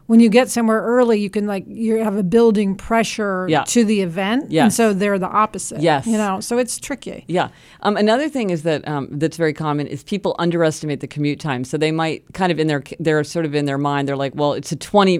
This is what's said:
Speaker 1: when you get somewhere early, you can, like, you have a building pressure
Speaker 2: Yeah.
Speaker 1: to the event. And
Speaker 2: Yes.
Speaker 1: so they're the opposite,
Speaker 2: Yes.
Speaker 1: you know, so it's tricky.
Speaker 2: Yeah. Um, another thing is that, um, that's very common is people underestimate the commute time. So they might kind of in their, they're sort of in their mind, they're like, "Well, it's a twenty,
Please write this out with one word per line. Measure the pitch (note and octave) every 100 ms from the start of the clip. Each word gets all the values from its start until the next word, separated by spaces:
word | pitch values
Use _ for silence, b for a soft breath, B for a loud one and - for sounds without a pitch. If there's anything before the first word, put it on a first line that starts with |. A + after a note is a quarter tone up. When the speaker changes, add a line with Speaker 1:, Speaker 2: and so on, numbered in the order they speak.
| -
Speaker 1:
when | A3+
you | A3+
get | A#3+ B3
somewhere | A#3 A3+ A3
early, | G3 B3 A#3 G#3
you | G3+
can, | G#3 G#3
like, | G3 -
you | G3+ A3 A3
have | G#3+
a | G3+
building | F3+ A#3 A#3 G#3+ G3 F#3+
pressure | - A3+ G#3 - G3+ F#3 F#3
Speaker 2:
Yeah. | D3+
Speaker 1:
to | - A#3+
the | G#3+ G#3
event. | F3+ E3+ G3 B3+
And | -
Speaker 2:
Yes. | B3 A3+ -
Speaker 1:
so | A3
they're | F#3+ G#3 G3
the | F3+
opposite, | G#3 G#3+ F#3 - -
Speaker 2:
Yes. | E3 C#3+ A3+
Speaker 1:
you | G#3+
know, | G#3 F#3+
so | - A#3+
it's | A#3+ -
tricky. | - C#4 - - -
Speaker 2:
Yeah. | F3 B2+ b b b
Um, | G3+ G#3
another | G#3 B3 D#4
thing | C4+ G3+
is | E3
that, | E3 D3 -
um, | D3 -
that's | C#3+ D#3 -
very | D#3+
common | D3 D#3 D3 C#3
is | C#3
people | - G3 F3+ -
underestimate | E3+ E3+ D#3+ D3+ D3+ C3+
the | C3+
commute | D3 D3 C#3+
time. | D#3 B2+
So | C3 D3+
they | D#3
might | D#3+ D#3+ - _
kind | - F3+
of | D#3
in | D#3
their, | C#3+ - -
they're | D#3+ D3+
sort | D3 E3+ D#3
of | D3
in |
their | C#3+ C#3
mind, | C#3+ C#3+ C#3
they're | C#3
like, | C#3 D3
"Well, | D3
it's | C3 -
a | D#3
twenty, | - G#3 G3